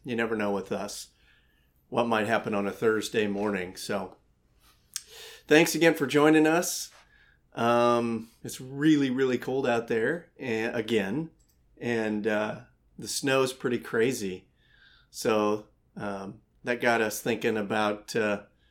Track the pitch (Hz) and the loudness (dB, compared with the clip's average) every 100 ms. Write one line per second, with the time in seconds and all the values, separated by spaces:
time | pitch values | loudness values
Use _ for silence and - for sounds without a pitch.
0 | - 117 117 110 104 101 92 98 101 - | -6 -4 -2 -2 -2 -2 -4 -6 -6 -12
1 | - _ _ _ _ _ _ _ _ 123 | -16 _ _ _ _ _ _ _ _ -2
2 | 117 113 107 110 113 104 101 92 117 110 | 0 0 0 0 0 -2 -4 0 0 0
3 | 104 117 104 101 104 98 90 90 - 101 | 0 -2 -2 -2 -2 -4 -6 -10 -8 -6
4 | 92 - _ _ _ _ _ _ _ - | -8 -14 _ _ _ _ _ _ _ -14
5 | - - - - - 151 160 160 165 160 | -14 -18 -20 -16 4 6 6 4 4 4
6 | 135 147 151 156 156 165 - - - - | 2 4 6 6 6 4 0 -6 -10 -16
7 | _ _ _ _ _ - 117 120 120 120 | _ _ _ _ _ -2 2 4 4 4
8 | 120 113 110 _ 127 - 127 139 156 147 | 0 -4 -8 _ -14 -14 -12 0 4 4
9 | 135 127 131 123 - 131 131 117 113 113 | 4 2 0 0 -2 -2 0 0 0 0
10 | 120 170 - - 131 110 113 120 110 117 | 0 -2 -8 -12 -4 -2 -2 -4 0 0
11 | 95 120 160 - _ _ _ _ 120 117 | 0 -4 -8 -12 _ _ _ _ -4 -2
12 | 110 107 107 104 107 110 - _ _ - | -2 -2 -2 -2 -2 -6 -14 _ _ -16
13 | 113 - 139 135 131 - 135 120 - 117 | -10 -6 0 2 0 -2 -4 -4 -2 0
14 | 113 120 98 90 - _ _ _ _ _ | 0 0 -6 -8 -14 _ _ _ _ _
15 | _ - 123 107 107 107 - _ _ - | _ -6 0 2 2 -2 -6 _ _ -12
16 | 104 98 98 - _ _ 123 120 123 117 | -10 -10 -12 -16 _ _ -4 0 2 4
17 | 110 - - 113 123 110 101 110 107 104 | 2 -2 -2 -2 0 -2 0 0 0 -2
18 | - 117 107 101 - _ _ | -4 -2 0 -2 -6 _ _